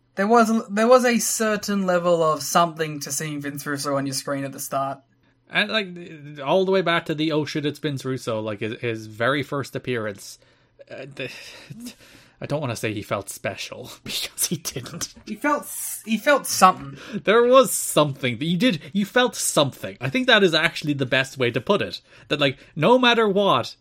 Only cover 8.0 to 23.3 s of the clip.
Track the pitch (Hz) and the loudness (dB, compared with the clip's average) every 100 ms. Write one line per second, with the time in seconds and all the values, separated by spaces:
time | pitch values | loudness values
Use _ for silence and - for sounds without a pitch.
8 | 131 131 - 110 107 104 107 123 120 110 | -6 -6 -4 -4 -4 -6 -6 -6 -6 -6
9 | 110 107 120 143 131 143 127 135 - 120 | -8 -2 0 0 -2 -6 -6 -8 -6 -4
10 | 107 98 - - _ _ _ - - 120 | -4 -8 -14 -20 _ _ _ -20 -18 -16
11 | 139 135 127 - - - - 175 240 - | -14 -10 -10 -12 -18 -20 -20 -18 -18 -20
12 | - - _ - 131 143 123 110 113 104 | -20 -20 _ -14 -6 -4 -4 -4 -4 -6
13 | 92 104 - - 107 95 - - - - | -4 -6 -6 -10 -8 -8 -10 -14 -16 -16
14 | - - - - - 175 - 131 - 165 | -10 -8 -8 -4 -4 -4 -6 -10 -10 -10
15 | - - - 214 294 277 - - - - | -10 -12 -12 -4 -2 -2 -4 -10 -10 -10
16 | 214 220 294 285 - - 190 131 139 - | -4 0 4 2 2 4 4 4 -4 -16
17 | - 208 - 226 240 262 220 - - 160 | -12 -4 2 4 8 6 6 2 0 2
18 | 147 135 127 113 165 175 247 170 - 196 | 2 0 -4 -2 0 2 2 0 -4 -4
19 | 202 247 247 - - - 135 - 98 95 | 0 2 0 0 -2 2 0 -2 -10 -8
20 | 131 254 254 220 190 156 165 - 151 139 | -4 0 4 6 6 4 0 -2 -4 -2
21 | 127 131 135 - 120 123 - 202 104 - | 0 0 0 0 0 0 0 0 0 -8
22 | - - - 147 139 - - - 165 254 | -18 -18 -6 0 0 -2 -10 0 4 6
23 | 247 233 220 | 4 4 4